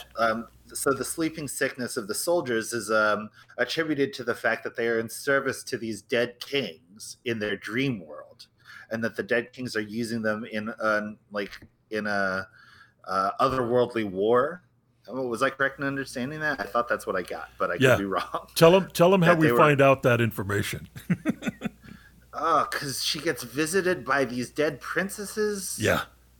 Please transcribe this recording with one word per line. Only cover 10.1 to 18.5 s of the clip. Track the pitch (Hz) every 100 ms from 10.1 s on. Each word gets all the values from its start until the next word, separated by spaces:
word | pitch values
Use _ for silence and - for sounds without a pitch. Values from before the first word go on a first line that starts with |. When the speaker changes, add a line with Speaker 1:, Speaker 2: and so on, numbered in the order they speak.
| 117
Speaker 2:
them | 110 107
in, | 117 107 110 113
um, | 110 104 107 107 -
like, | 104 98 - - _ -
in | 107 104
a, | 101 95 95 95 - - - - _ 92
uh, | 95 98 -
otherworldly | 131 131 117 123 120 117 104
war. | 92 107 123 147 180 _ _ _ _ 98
Oh, | 127 127
was | 113
I | 135
correct | - 135 -
in | 139
understanding | 139 135 131 123 156
that? | 151 135
I |
thought | 101 117 117
that's | 104 -
what | 92
I |
got, | 87 82 - -
but | 90
I | 87
Speaker 1:
Yeah. | 131
Speaker 2:
could | 104
be | 98
wrong. | 92 - 165 -